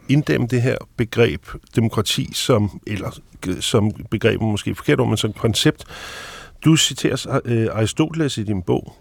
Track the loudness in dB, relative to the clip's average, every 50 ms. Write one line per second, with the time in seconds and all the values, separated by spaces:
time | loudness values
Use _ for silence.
0 | 0 2 2 2 2 2 0 0 0 0 0 2 2 2 0 -2 -6 -8 _ -4
1 | -4 -2 2 2 2 2 2 -2 -8 -12 -16 -16 -14 -6 0 0 0 2 2 0
2 | -2 -2 -2 -4 -4 -4 -4 -4 0 2 2 2 2 0 -2 -6 -10 -8 -8 -6
3 | -6 -8 -10 -12 -16 -20 -18 -10 -6 -6 -4 -4 -2 0 2 2 2 2 -2 -4
4 | -8 -6 -4 0 2 2 2 2 0 -2 -2 -2 -2 -4 -6 -4 0 2 2 2
5 | 2 2 0 0 0 -2 -2 -2 0 0 2 2 2 2 2 0 -4 -16 -16 -16
6 | -14 -14 -14 -14 -14 -16 -16 -18 -18 -20 -8 0 4 4 6 6 4 2 0 -2
7 | -2 -2 -2 -2 -4 -2 -2 -2 0 0 0 2 2 0 0 0 0 0 2 0
8 | 0 0 0 -2 -2 -2 -2 -4 -4 -2 -2 -2 0 0 0 0 -2 -6 -16 -20